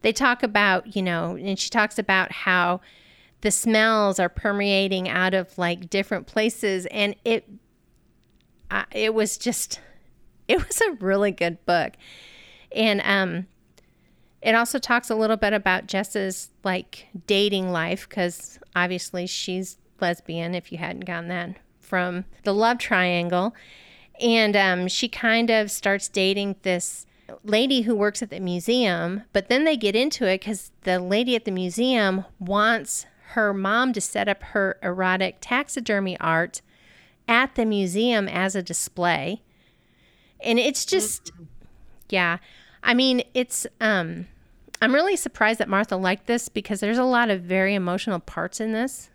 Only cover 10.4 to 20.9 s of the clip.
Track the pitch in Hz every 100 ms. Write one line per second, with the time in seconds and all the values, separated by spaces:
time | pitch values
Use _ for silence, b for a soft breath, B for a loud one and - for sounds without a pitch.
10.4 | - 311 - - 453 277 190 196 202 180
11.4 | 170 165 - 175 - - B B B B
12.4 | B B B - 220 202 - 196 185 170
13.4 | 185 _ _ _ b b b b b b
14.4 | - 226 233 269 - 240 - 220 220 220
15.4 | 208 208 196 185 - 190 208 214 190 185
16.4 | - _ 196 185 - - - 180 - 196
17.4 | 208 196 185 175 165 190 - - 175 170
18.4 | - - - 175 180 180 - 180 175 -
19.4 | - 185 185 - _ _ 185 170 - 165
20.4 | 165 180 - - 170